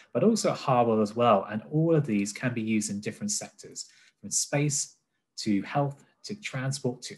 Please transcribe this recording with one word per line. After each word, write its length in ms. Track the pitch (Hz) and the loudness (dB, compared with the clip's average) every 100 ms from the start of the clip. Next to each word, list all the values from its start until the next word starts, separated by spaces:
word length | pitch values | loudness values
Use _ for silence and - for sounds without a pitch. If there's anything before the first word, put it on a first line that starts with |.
| - | -6
but 120 | 120 | 2
also 260 | 202 220 170 | 4 4 0
at 80 | - | -2
Harwell 420 | - 123 117 110 | 2 4 4 4
as 140 | 104 | 2
well. 320 | 117 120 98 107 | 2 4 4 2
And 140 | 110 - | -6 -2
all 240 | 151 165 | 2 4
of 120 | 160 117 | 4 2
these 260 | 101 101 | 0 -2
can 200 | - 127 | -4 -4
be 100 | 117 | -2
used 280 | 110 110 104 | 0 0 0
in 100 | 101 | -4
different 300 | 107 - 104 | -8 -6 -6
sectors, 560 | - 101 - - - - _ _ _ | -6 -8 -14 -18 -16 -16 _ _ _
from 100 | 101 | -6
space 680 | - - 143 147 - - _ _ _ _ - | -6 -2 0 0 -2 -6 _ _ _ _ -6
to 240 | - 101 | 0 0
health, 420 | - 147 139 139 _ _ | 0 -2 -2 -4 _ _
to 100 | - | -14
transport, 680 | 104 - 135 135 135 123 123 | -12 -10 -6 -4 -4 -6 -6
to 140 | - | -12